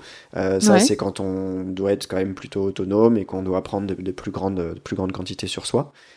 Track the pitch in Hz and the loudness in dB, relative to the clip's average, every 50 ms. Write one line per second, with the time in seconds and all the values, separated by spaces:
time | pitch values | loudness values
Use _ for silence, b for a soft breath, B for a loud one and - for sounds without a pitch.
0 | B B B B B B B - 98 95 95 95 - - - 185 226 - 104 - | B B B B B B B -2 0 0 2 4 6 6 8 8 6 4 2 0
1 | - 98 - - 98 95 95 95 95 95 92 92 92 92 92 95 98 101 101 98 | -2 -2 -4 -4 -4 -4 -4 -4 -4 -4 -4 -4 -6 -6 -4 -2 0 2 0 0
2 | - - 92 95 95 98 92 - - - - 101 98 98 92 - 92 95 101 104 | -2 -2 -2 -2 -2 -2 -4 -8 -10 -6 -4 -2 -2 -2 -2 -4 -2 2 6 6
3 | 113 117 117 104 - - 95 95 95 92 92 95 - - 104 98 101 95 90 - | 8 8 6 4 0 -2 -4 -4 -2 0 0 -2 -2 -2 -4 -4 -4 -4 -4 -6
4 | 92 95 90 - - 101 - 98 95 98 95 90 85 85 - - - - 107 98 | -6 -6 -6 -6 -6 -6 -4 -2 -2 -2 -2 -2 -4 -4 -6 -8 -10 -6 -4 -2
5 | 92 92 92 - 92 - 92 - 101 90 - 90 - - - 123 143 143 b b | -2 -2 -4 -6 -8 -8 -8 -8 -8 -6 -6 -6 -4 0 0 0 0 -2 b b
6 | b b b | b b b